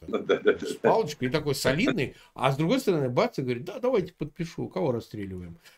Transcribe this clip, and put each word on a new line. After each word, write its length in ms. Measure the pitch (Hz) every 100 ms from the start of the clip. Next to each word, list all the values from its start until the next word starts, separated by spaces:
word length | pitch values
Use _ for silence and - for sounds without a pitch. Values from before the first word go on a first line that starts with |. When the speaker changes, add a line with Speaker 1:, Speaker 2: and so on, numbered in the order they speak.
Speaker 1:
это? 180 | 80 101
Speaker 2:
Да, 200 | 95 92
да, 120 | 104
да, 120 | - -
Speaker 1:
С 80 | -
Speaker 2:
да. 140 | 113
Speaker 1:
палочкой 380 | 214 190 - 127
и 40 |
такой 240 | 156 147 135
солидный. 600 | 127 143 269 226 120 - -
А 180 | - 131
с 60 | 139
другой 220 | 165 262
стороны, 300 | 226 165 127
бац, 300 | 131 240 -
и 20 |
говорит: 240 | 127 120 147
«Да, 140 | 262
давайте 340 | 247 240 170
подпишу. 540 | - 147 - 165 - 120
Кого 240 | 185 175
расстреливаем?» 640 | 117 - 107 98 92 87 85 -